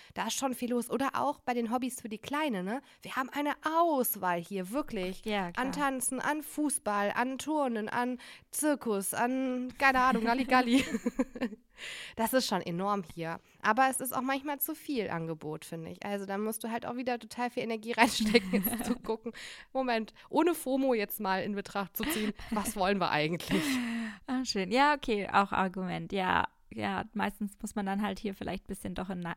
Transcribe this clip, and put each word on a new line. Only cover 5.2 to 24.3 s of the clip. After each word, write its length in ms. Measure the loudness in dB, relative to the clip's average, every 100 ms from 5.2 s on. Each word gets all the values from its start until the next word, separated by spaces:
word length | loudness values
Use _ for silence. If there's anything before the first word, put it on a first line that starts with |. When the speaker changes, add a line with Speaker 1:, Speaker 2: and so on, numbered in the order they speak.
Speaker 2:
Ja, 280 | -4 -2 -2
klar. 140 | -2 -4
Speaker 1:
An 40 |
Tanzen, 460 | 0 0 0 -2 -2
an 220 | -2 -2
Fußball, 720 | -4 -2 0 0 -2 0 0
an 260 | 0 -2 -2
Turnen, 520 | -2 0 0 0 -2
an 280 | -2 -2 -4 -10 -20 _
Zirkus, 640 | -2 2 2 0 -2 0
an, 580 | 0 0 0 0 -2 -4 2
keine 220 | 4 6
Ahnung, 260 | 4 4 4
Halligalli. 560 | 2 4 4 6 4 4
Speaker 2:
<laughs> 60 | 0 -2 -2 -2 -2 -6 -6 _ -16 -12 -12 -10 -2
Speaker 1:
Das 180 | 2
ist 120 | 2 2
schon 140 | -2
enorm 420 | -2 -2 0 -2 -4 -8
hier. 240 | -8 -8 _ _
Aber 240 | 2 4 4
es 100 | 2
ist 120 | -4
auch 80 | -4
manchmal 380 | -2 -2 -2 -4
zu 160 | -4 -6
viel 340 | -4 -2 -2
Angebot, 560 | -4 -4 -6 -8 -10 -10
finde 240 | -10 -10
ich. 160 | -10 -6
Also 200 | -6 -4
da 120 | -4
musst 260 | -4 -4
du 60 | -4
halt 160 | -4 -4
auch 100 | -4
wieder 220 | -2 -4
total 320 | -6 -6 -4
viel 140 | -2
Energie 280 | -4 -4 -2
<laughs> 60 | 4
reinstecken, 540 | 6 6 6 4 6
jetzt 340 | 2 2 0 -2
zu 100 | -2
gucken. 360 | -2 -4 -4 -12 -14 -16 -8
Moment, 400 | -4 0 0 -2 -10 -2
ohne 240 | 4 4
fomo 400 | 4 0 2 4
jetzt 260 | 4 2 -2
mal 220 | 0 0
in 120 | 0 -2
Betracht 420 | -4 -4 -4 -2
zu 60 | -2
ziehen, 280 | 0 -2 -2 -4
was 240 | -2 -2 2
wollen 240 | 4 4
wir 100 | 4
eigentlich? 540 | 2 2 0 0 0 2 0 0 -2 -4 -8
Speaker 2:
Ah, 180 | -4